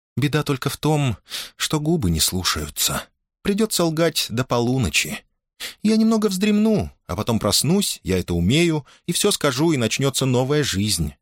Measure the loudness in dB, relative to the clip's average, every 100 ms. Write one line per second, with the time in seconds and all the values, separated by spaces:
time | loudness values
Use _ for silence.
0 | _ -4 -2 -2 -2 -4 -4 -2 0 0
1 | 0 -4 -10 -14 -12 -8 -4 -2 0 0
2 | 2 0 0 -2 -4 -4 -6 -4 -4 -4
3 | -10 _ _ _ -2 0 0 0 0 2
4 | 0 0 -4 -4 0 0 2 2 0 0
5 | -2 -6 -14 _ _ -16 -14 -2 2 4
6 | 4 4 0 0 2 2 2 2 -2 -8
7 | -8 -4 -2 0 2 2 2 2 0 -4
8 | -2 -2 0 0 2 2 2 0 -6 -10
9 | -6 0 0 0 0 2 2 2 0 0
10 | -2 0 0 2 2 0 0 0 0 0
11 | -4 -8